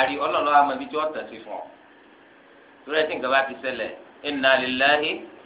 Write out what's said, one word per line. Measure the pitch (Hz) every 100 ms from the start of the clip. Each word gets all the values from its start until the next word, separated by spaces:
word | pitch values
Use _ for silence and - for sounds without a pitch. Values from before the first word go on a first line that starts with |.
| 135
rí, | 143
Ọlọ́run | 143 160
ló | 143
wá | 147
mọ | 143
ibi | 131 131
tí | 151
wọ́n | 156
tẹ̀ | 135 104
sí | 113
fún | 107
ọ. | 92 - - - - - - - - - - - - 131
Torí | 156
ẹ | 156
tí |
nǹkan | 165 127
bá | 135
ti | 123
ṣẹlẹ̀, | 120 127 120 107 - - -
inna | 147 139 135
lillahi | 127 127 127 135 151 156 - - -